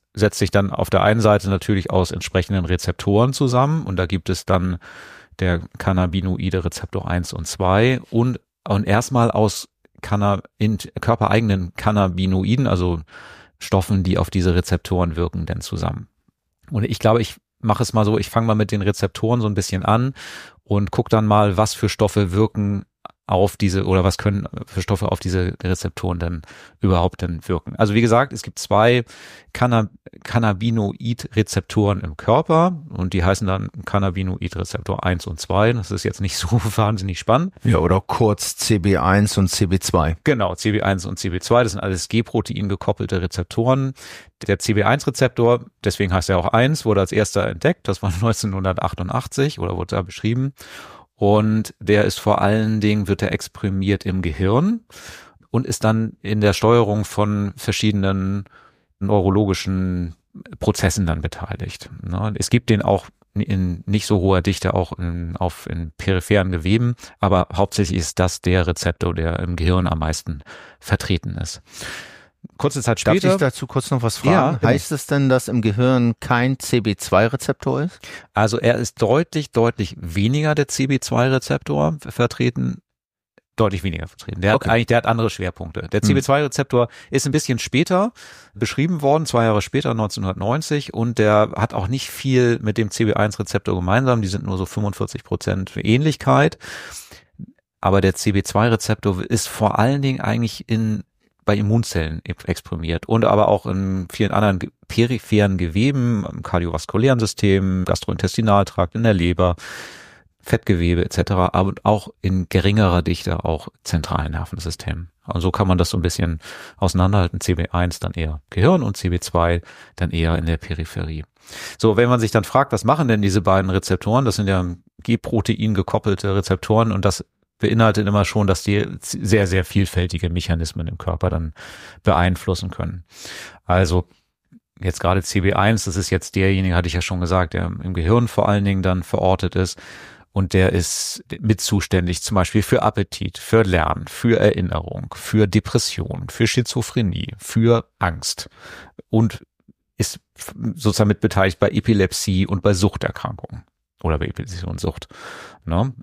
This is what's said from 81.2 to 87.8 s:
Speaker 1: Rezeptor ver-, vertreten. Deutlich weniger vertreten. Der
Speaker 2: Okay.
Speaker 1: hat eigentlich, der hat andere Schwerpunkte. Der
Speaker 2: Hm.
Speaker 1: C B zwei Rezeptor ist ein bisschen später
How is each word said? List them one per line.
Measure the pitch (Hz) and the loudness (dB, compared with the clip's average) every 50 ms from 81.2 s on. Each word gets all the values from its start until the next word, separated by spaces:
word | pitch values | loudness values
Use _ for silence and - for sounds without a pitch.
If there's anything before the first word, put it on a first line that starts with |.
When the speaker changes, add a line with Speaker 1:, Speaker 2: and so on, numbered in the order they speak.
| 123 131 | 2 2
Speaker 1:
Rezeptor | 135 131 - - 139 139 - - 143 147 147 156 160 147 | 2 0 0 -2 -4 -4 -4 -4 -2 0 0 0 0 -4
ver-, | - - | -8 -10
vertreten. | - - 120 123 - - 127 123 120 - - - 120 - _ _ _ _ _ _ _ _ _ _ _ _ _ _ _ - | -2 0 0 0 0 0 -2 -2 0 -2 -4 -4 -6 -8 _ _ _ _ _ _ _ _ _ _ _ _ _ _ _ 0
Deutlich | 113 101 95 92 95 | 0 0 0 -2 -4
weniger | 98 82 - - - | -4 -6 -6 -8 -12
vertreten. | - - - - - 92 | -14 -16 -14 -12 -8 -2
Der | 90 98 110 | 0 2 2
Speaker 2:
Okay. | 131 - | 2 2
Speaker 1:
hat | - 113 | 2 0
eigentlich, | 117 117 | 0 2
der | - 120 117 | 2 2 2
hat | - - | 2 2
andere | 117 113 113 110 | 0 0 0 -2
Schwerpunkte. | - - 95 90 - - - 80 78 - - - | -2 -4 -6 -8 -8 -8 -12 -10 -10 -10 -8 -4
Der | - 104 | -2 0
Speaker 2:
Hm. | - 104 | 2 2
Speaker 1:
C | 101 | 2
B | 90 | 2
zwei | - - 139 143 151 | 2 2 2 2 2
Rezeptor | 139 - - 139 - - 123 120 113 - - - - | 0 -2 -4 -2 0 2 2 2 2 -2 -10 -12 -4
ist | - 135 - | -2 -2 0
ein | 139 | 0
bisschen | 131 151 - - 131 110 | 0 -2 0 0 -2 -4
später | - - - 127 | -4 -2 0 0